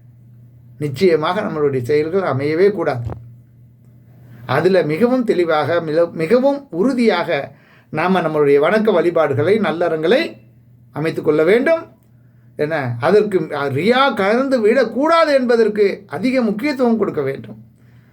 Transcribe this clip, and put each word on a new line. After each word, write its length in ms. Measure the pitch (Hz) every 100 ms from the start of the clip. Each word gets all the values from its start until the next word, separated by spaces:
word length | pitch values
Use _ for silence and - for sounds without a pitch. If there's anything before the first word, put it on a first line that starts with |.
| - - - - - - - -
நிச்சயமாக 640 | 147 - 185 156 160 190
நம்மளுடைய 400 | 190 156 147 131
செயல்கள் 400 | 120 151 156 190
அமையவே 500 | 170 131 147 160 202
கூடாது. 340 | 202 151 123 117 - - - - _ - _ _ - _ - - - -
அதுல 360 | 135 180 185
மிகவும் 400 | 151 160 240 254
தெளிவாக, 580 | 226 170 165 151 139 170 160
மில-, 260 | 156 170
மிகவும் 560 | 165 160 247 277 277 -
உறுதியாக 800 | 170 247 247 226 175 156 143 - - _ _ _
நாம 320 | 151 175 185
நம்மளுடைய 380 | 156 156 143 143
வணக்க 320 | 160 214 214
வழிபாடுகளை, 680 | 175 170 165 151 131 160 220
நல்லறங்களை 800 | 170 165 170 160 165 262 339 - - _ _ _ _
அமைத்துக் 340 | 143 160 147 156
கொள்ள 180 | 151
வேண்டும். 440 | 160 233 320 330 - _ _ _ _ _ _ -
என்ன, 400 | 151 160 123 120
அதற்கு, 480 | 151 208 208 180 156 143
அ, 140 | 139
ரியா 440 | 131 196 254 277
கலந்து 460 | 214 196 233 269 262
விடக்கூடாது 720 | 208 262 247 226 311 330 302
என்பதற்கு 720 | 269 247 233 214 214 196 - -
அதிக 340 | 165 247 262
முக்கியத்துவம் 560 | 220 208 302 269 240 214
கொடுக்க 240 | 170 147
வேண்டும். 360 | 135 135 117 - - _ _ - _